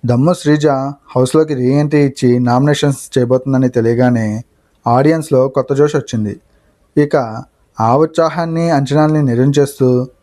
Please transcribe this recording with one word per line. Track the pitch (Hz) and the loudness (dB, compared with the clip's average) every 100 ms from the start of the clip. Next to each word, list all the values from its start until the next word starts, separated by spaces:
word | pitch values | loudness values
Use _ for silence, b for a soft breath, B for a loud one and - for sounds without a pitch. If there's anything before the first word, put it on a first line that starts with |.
| 120 | 0
దమ్ము | 120 147 | 0 2
శ్రీజ | 180 147 151 151 135 139 143 _ | 0 0 0 2 -2 -4 -10 _
హౌస్లోకి | - 127 156 156 | -2 0 2 0
రీఎంట్రీ | 143 123 139 147 151 143 | 0 0 0 0 2 0
ఇచ్చి | 131 127 123 | 0 0 2
నామినేషన్స్ | 123 123 143 147 143 135 - - | 2 2 2 0 0 -2 -4 -2
చేయబోతుందని | 120 127 131 131 131 | 0 0 0 0 0
తెలియగానే | 123 113 117 127 120 107 107 120 _ _ _ - | 0 0 2 2 2 -2 -6 -10 _ _ _ -2
ఆడియన్స్లో | 120 143 160 151 135 131 | 2 2 0 0 0 0
కొత్త | 135 127 | -2 -4
జోష్ | 135 147 147 | 0 0 0
వచ్చింది. | - 117 107 - _ _ _ _ _ - | -6 -6 -6 -8 _ _ _ _ _ -2
ఇక | 147 151 117 110 - _ _ - | 0 0 -2 -8 -16 _ _ -4
ఆ | 113 131 | 0 2
ఉత్సాహాన్ని, | 160 160 160 151 165 165 170 | 0 0 -2 -2 -6 -4 -2
అంచనాల్ని | 151 135 143 151 156 | -2 0 0 0 0
నిజం | 143 120 131 143 | 0 2 2 2
చేస్తూ | 139 - 131 123 127 _ | 0 0 0 0 -2 _